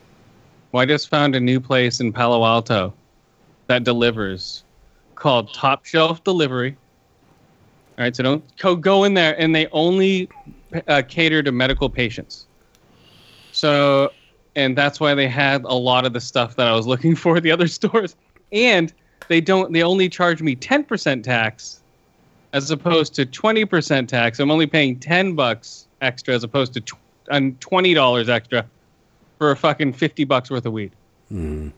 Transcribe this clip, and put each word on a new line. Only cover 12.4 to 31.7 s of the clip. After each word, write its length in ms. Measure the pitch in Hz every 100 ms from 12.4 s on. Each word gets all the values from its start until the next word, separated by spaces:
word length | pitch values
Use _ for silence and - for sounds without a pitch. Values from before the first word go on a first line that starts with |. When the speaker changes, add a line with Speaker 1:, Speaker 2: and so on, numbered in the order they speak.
| - _ _ _ _ _ _ _ - - -
Speaker 1:
So, 580 | - 156 143 143 139 139 - _ _ _
and 220 | 147 131 127
that's 240 | 143 -
why 140 | 151
they 120 | 143 135
had 360 | 123 139 139
a 80 | 123
lot 300 | 127 123 123
of 80 | 127
the 80 | 120
stuff 360 | - 131 117 127
that 100 | 120
I 80 |
was 120 | 113 113
looking 300 | 127 165 160
<laughs> 60 |
for 160 | 175 170
at 40 |
the 80 | 165
other 180 | 170 170
stores. 480 | - 208 226 185 - _ _ _
And 400 | 202 247 190 165 - _ _ -
they 120 | 165
don't, 320 | 160 190 -
they 100 | 165
only 260 | 170 190 185
charge 320 | - 175 165
me 120 | 160
ten 300 | 127 - 285
percent 400 | 285 214 156 131
tax 560 | 120 123 110 - - - _ _ _ _ _ _ _
as 180 | 139 139
opposed 440 | 151 175 165 147
to 100 | - 131
twenty 380 | - 220 220
percent 460 | 208 175 - 139 120
tax. 280 | 123 117 117
I'm 100 | 143
only 160 | 156 151
paying 320 | 160 139 123
ten 340 | 147 175 190
bucks 540 | 160 123 110 - - - _
extra 320 | 131 127 -
as 100 | 123
opposed 300 | 113 139 127
to 80 | 127
tw-, 160 | - - _ _ -
and 280 | 143 135 127
twenty 320 | - 185 185
dollars 340 | 160 131 123 113
extra 380 | 117 - 123 117 _ _ _ _ _ _ _
for 140 | 151
a 40 | 139
fucking 380 | 160 143 147
fifty 300 | 127 160 -
bucks 260 | 139 131 127
worth 160 | 131 117
of 60 |
weed. 180 | 110 98 - _ _ _
Speaker 2:
Mm. 400 | 104 78 76 76